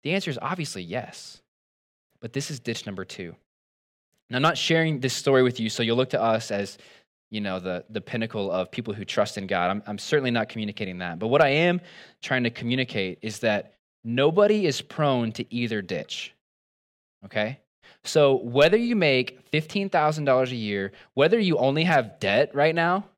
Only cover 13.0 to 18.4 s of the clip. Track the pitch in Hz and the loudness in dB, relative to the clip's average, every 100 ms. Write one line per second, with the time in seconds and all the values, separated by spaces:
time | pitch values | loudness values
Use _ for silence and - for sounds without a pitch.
13 | 95 85 110 104 117 104 - _ _ _ | -4 -6 -10 -2 0 0 -4 _ _ _
14 | 117 120 143 165 208 214 180 131 - - | -4 2 2 4 4 4 2 -2 -8 -2
15 | 147 127 113 110 - 120 120 107 92 87 | 0 2 -2 -6 -8 -6 -4 -4 -4 -8
16 | - - - _ _ _ _ _ _ _ | -8 -12 -14 _ _ _ _ _ _ _
17 | _ _ 98 107 107 135 _ _ - _ | _ _ -8 -4 -4 -6 _ _ -20 _
18 | - 156 143 131 | -2 4 6 4